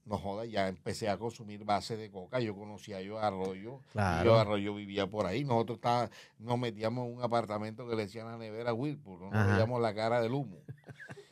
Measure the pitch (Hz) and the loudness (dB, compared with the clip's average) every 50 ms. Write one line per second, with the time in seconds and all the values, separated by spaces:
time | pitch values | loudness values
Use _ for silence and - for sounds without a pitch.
0 | _ 107 107 92 82 101 98 104 117 120 107 101 98 95 92 - - - 98 - | _ -4 -2 -2 -2 -4 -6 -6 -6 -2 0 0 0 0 0 -4 -4 -6 -4 -2
1 | 113 107 98 92 107 120 117 - 117 104 104 104 104 101 104 98 92 - 117 107 | 0 0 0 0 -2 -6 -6 -8 -12 -14 -12 -6 -2 0 0 0 0 -2 -6 -8
2 | 110 104 98 95 92 92 - 127 120 107 101 98 104 104 104 95 - - 101 95 | -8 -10 -10 -12 -8 -4 -2 -2 0 -2 -2 -6 -10 -12 -14 -14 -12 -10 -8 -8
3 | 95 98 107 110 107 107 98 95 95 95 95 95 98 113 135 139 - - - 107 | -8 -6 -4 0 0 0 2 0 -2 -2 -4 -6 -8 -12 -12 -14 -16 -6 -2 2
4 | 101 92 87 82 87 117 113 113 107 101 107 101 101 104 104 104 104 98 98 101 | 2 4 4 6 8 8 8 8 8 6 4 2 2 0 -2 -4 -6 -4 -2 -2
5 | 98 92 107 107 101 87 92 123 147 143 123 117 113 101 120 104 - 123 120 120 | -2 0 0 0 0 0 0 0 0 2 2 2 2 0 -2 -2 0 2 2 2
6 | 120 104 - - - - _ - 107 117 120 120 127 120 104 104 110 110 117 127 | 2 0 -4 -10 -20 -20 _ -12 -4 -2 -2 0 0 -2 -2 -2 -2 -2 0 -2
7 | 123 120 120 123 123 117 117 117 110 98 107 104 107 110 110 113 127 120 117 110 | -2 -4 -4 -4 -2 2 2 2 2 2 0 -2 -2 -4 -6 -8 -6 -2 -2 -2
8 | 110 95 101 113 110 113 117 117 113 110 107 113 120 120 117 113 131 151 147 147 | -2 -2 -6 -10 -10 -10 -10 -10 -10 -8 -8 -4 -2 -2 0 0 0 -2 -4 -6
9 | - 98 95 85 90 98 98 107 104 101 104 98 110 110 123 120 117 113 101 104 | -10 -14 -14 -12 -6 0 4 4 6 6 6 6 4 4 4 2 2 2 2 2
10 | 110 113 117 123 117 113 123 143 143 107 92 76 - - - - - - - - | 2 2 4 4 2 2 0 0 -2 -4 -8 -14 -14 -16 -16 -16 -16 -18 -18 -16
11 | - - - 403 403 - | -16 -16 -16 -16 -18 -20